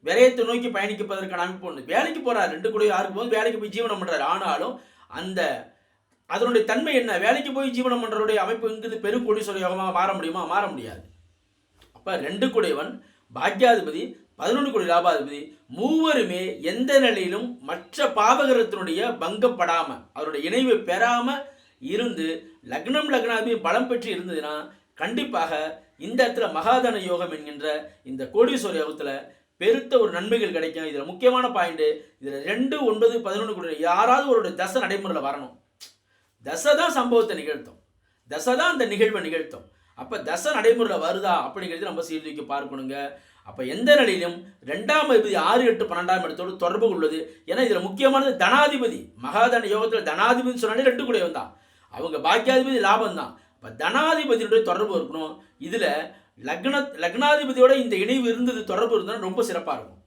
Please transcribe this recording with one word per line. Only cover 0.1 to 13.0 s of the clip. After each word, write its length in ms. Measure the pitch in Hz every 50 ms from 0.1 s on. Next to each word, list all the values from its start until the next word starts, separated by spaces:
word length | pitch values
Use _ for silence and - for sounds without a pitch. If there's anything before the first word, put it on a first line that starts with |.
| 175 214 247 262 247 247 226
நோக்கி 240 | 233 240 247 240 247
பயணிப்பதற்கான 760 | - 196 196 214 214 196 202 180 196 190 190 190 190 175 175
அமைப்பு 240 | 185 185 190 180 180
ஒண்ணு. 200 | 156 139 127 - 170
வேலைக்கு 280 | 226 302 339 - 330 269
போறாரு, 300 | 247 233 214 190 170 151
ரெண்டு 140 | 160 190 226
கூட 140 | 214 214 214 208 190 185
ஆறுக்கு 200 | 196 196 190 202
போகுது, 180 | 226 240 220 214
வேலைக்கு 220 | 220 233 226 214 208
போய் 120 | 208 -
ஜீவனம் 260 | 214 233 226 208 190 185
பண்றாரு. 240 | 175 165 147 135 147 175
ஆனாலும் 420 | 190 196 175 151 139 175 233 254 - - _ _ _ - _ - 135
அந்த 200 | 170 190 190 185 165 147 131 - - - _ _ _ _ _ _ _ _ _ _ _ _
அதனுடைய 320 | 160 190 233 247 240 220 214
தன்மை 260 | 220 220 247 320 311 294
என்ன? 180 | 262 240 233 202 175
வேலைக்கு 320 | 190 220 254 285 285 285 262
போய் 220 | 262 277 269 240
ஜீவனம் 260 | 240 254 254 247 233 226
பண்றவருடைய 360 | 220 214 214 214 220 214 208 185
அமைப்புங்கிறது 540 | 196 226 226 226 220 214 220 - 226 220 220
பெரும் 280 | - 202 226 247 240
கோடீஸ்வர 340 | 220 214 214 202 202 196 190
யோகமா 240 | 185 180 185 190 190 185 180
மாற 160 | 175 185 196 196
முடியுமா? 260 | 190 165 165 165 185 175
மாற 200 | 160 170 196 208
முடியாது. 380 | 185 - 131 113 110 - - - - _ _ _ _ _ _ _ _ _ _ _ _ _ _ _ _ _
அப்ப 240 | - _ - 185 - 135 147
ரெண்டு 180 | 180 208 226 262
கூடையவன் 400 | - 226 190 165 151 - - - - -